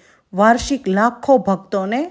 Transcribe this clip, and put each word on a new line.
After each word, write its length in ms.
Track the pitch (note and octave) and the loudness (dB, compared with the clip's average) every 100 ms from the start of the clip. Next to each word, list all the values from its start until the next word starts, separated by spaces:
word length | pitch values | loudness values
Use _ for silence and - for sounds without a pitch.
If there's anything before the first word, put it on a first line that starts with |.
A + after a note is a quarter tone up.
| _ _ _ | _ _ _
વાર્ષિક 560 | F#3 G#3+ A#3+ - C#4 - | 0 2 2 0 -4 -2
લાખો 460 | F#3+ A3+ A#3+ - C4+ | 0 0 0 2 2
ભક્તોને 600 | F#3 F#3+ - G3 F#3+ A#3 E4+ | 2 -4 -4 -6 -4 -4 -6